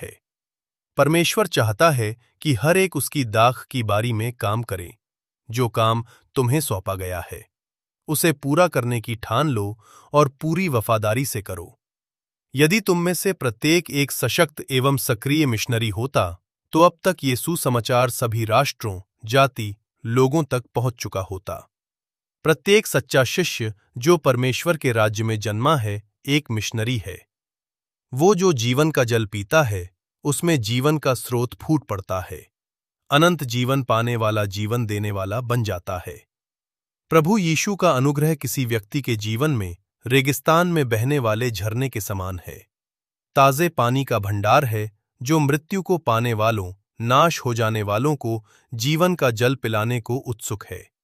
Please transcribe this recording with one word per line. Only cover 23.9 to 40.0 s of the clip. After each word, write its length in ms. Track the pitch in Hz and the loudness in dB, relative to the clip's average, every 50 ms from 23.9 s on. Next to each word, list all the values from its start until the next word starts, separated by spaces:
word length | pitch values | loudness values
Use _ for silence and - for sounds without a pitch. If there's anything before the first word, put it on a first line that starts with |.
| - | -10
जो 200 | 123 120 165 175 | 0 2 4 4
परमेश्वर 600 | 160 - 139 123 123 127 131 120 - - 170 170 | 4 4 2 2 2 0 0 0 0 -2 -2 -2
के 140 | 147 - 127 | 0 0 0
राज्य 320 | 113 113 107 107 104 113 110 | 2 2 2 2 0 -2 -2
में 160 | 113 110 104 | -2 -2 -2
जन्मा 380 | 104 107 104 110 127 151 160 | -4 -4 -2 0 2 2 2
है, 260 | 131 107 104 101 104 - _ _ _ - | 2 0 -4 -6 -8 -10 _ _ _ -2
एक 260 | 139 143 151 - - | 0 0 0 0 -2
मिशनरी 520 | 113 107 - - - 110 110 123 127 110 - | -4 -4 -4 -4 -4 -4 -2 -2 -4 -6 -6
है। 220 | 92 90 - _ _ _ _ _ _ _ _ _ _ _ _ _ _ _ _ _ _ 123 | -10 -14 -16 _ _ _ _ _ _ _ _ _ _ _ _ _ _ _ _ _ _ -2
वो 220 | 127 165 202 208 | 2 4 4 4
जो 180 | 170 190 185 151 | 4 2 2 2
जीवन 380 | 117 117 120 123 139 160 160 | 2 0 0 2 2 2 2
का 120 | - 139 127 | 2 2 2
जल 220 | 113 117 113 110 | 2 2 0 0
पीता 380 | - - 101 101 - 160 160 143 | -2 -6 -8 -4 0 2 2 2
है, 320 | 104 101 92 87 - _ _ _ _ _ _ - | 2 -2 -6 -8 -12 _ _ _ _ _ _ -4
उसमें 380 | 147 139 - 170 170 160 127 | -4 -2 0 2 2 2 2
जीवन 360 | 107 104 120 127 131 151 156 | 0 -2 -2 0 0 0 0
का 160 | 147 - 135 123 | 0 0 -2 -2
स्रोत 400 | - - - 127 120 117 - - | -2 -4 -4 -2 -2 -2 -4 -8
फूट 340 | - - - 156 139 - | -8 -2 0 0 0 0
पड़ता 340 | - 107 95 - - 92 92 | -4 -8 -8 -6 -6 -6 -6
है। 260 | 87 - 80 65 - _ _ _ _ _ _ _ _ _ _ _ _ - | -6 -8 -12 -16 -16 _ _ _ _ _ _ _ _ _ _ _ _ 0
अनंत 320 | 143 147 165 175 175 147 139 | 2 4 4 4 2 0 -2
जीवन 400 | 120 117 123 123 123 135 139 123 | -4 -2 0 0 0 0 0 0
पाने 320 | - 113 113 117 120 120 | 0 0 0 0 0 0
वाला 300 | 110 110 107 107 107 104 | 0 0 0 0 0 -2
जीवन 400 | 98 95 104 107 104 120 123 117 | -2 -4 -4 -4 -2 -2 -2 -2
देने 260 | 104 104 101 104 104 | -2 -4 -4 -4 -4
वाला 300 | 98 98 95 98 104 127 | -4 -6 -6 -6 -6 -6
बन 220 | 123 117 120 120 107 | -4 -2 -2 0 0
जाता 400 | 104 92 90 - 95 92 90 - | -2 -4 -6 -6 -8 -8 -8 -8
है। 180 | 90 - - _ _ _ _ _ _ _ _ _ _ _ _ _ _ _ _ _ - | -12 -16 -16 _ _ _ _ _ _ _ _ _ _ _ _ _ _ _ _ _ 2
प्रभु 280 | 156 160 151 180 226 | 2 4 4 4 4
यीशु 380 | 214 175 160 160 - - 208 196 | 4 4 2 2 2 0 -2 0
का 160 | - 190 170 | 2 2 2
अनुग्रह 440 | 139 127 131 147 143 143 151 160 160 | 4 4 2 2 2 2 0 0 0
किसी 300 | - - - - 143 127 | -2 -4 -4 -4 -2 -2
व्यक्ति 360 | 117 117 110 - - - 143 | 0 -2 -2 -4 -4 -6 -4
के 140 | 131 127 117 | -2 -2 -2
जीवन 360 | 107 104 110 110 110 151 160 | -2 -2 -2 -2 0 0 0
में 260 | 139 110 95 87 85 - _ _ _ _ | 0 0 -2 -6 -10 -14 _ _ _ _